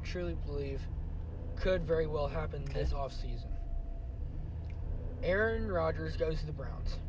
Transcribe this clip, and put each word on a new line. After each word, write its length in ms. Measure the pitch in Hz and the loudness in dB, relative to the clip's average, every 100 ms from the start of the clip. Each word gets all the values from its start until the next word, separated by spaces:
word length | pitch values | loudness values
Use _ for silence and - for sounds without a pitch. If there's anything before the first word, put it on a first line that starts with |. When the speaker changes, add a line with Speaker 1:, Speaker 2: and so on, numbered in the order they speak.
Speaker 1:
truly 320 | - 180 175 165 - | -4 -2 -2 -2 -2
believe 360 | 143 139 139 - - - - - - - - | 0 -2 -2 -2 -2 -2 -2 -4 -4 -4 2
could 280 | 190 185 160 | 4 4 4
very 220 | 160 156 | 4 4
well 200 | 151 143 | 2 2
happen 360 | 156 156 156 | 0 -2 -2
Speaker 2:
Okay. 100 | 147 | -2
Speaker 1:
this 200 | 135 - | 2 2
offseason. 540 | 139 135 - 127 - - - - - - - - - - - - - - - - - - - | 2 0 -2 -2 -2 -2 -2 0 -2 -2 -4 -4 -4 -4 -2 -4 -4 -4 -4 -2 -2 -2 0
Aaron 480 | 160 190 220 226 202 | 2 4 4 2 2
Rodgers 460 | 180 160 156 160 - | 2 2 0 -2 0
goes 220 | 165 156 | 0 0
to 60 | 151 | -2
the 40 | |
Browns. 460 | 151 - - - - | -4 -4 -2 -2 -2